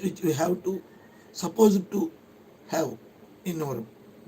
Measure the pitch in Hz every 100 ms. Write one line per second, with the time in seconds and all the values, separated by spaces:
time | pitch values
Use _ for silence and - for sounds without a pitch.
0 | 190 160 175 143 170 180 180 190 - -
1 | - - - - 175 - 220 196 180 202
2 | 330 - - - - - - 160 143 -
3 | - - - - 180 165 147 123 110 -
4 | - -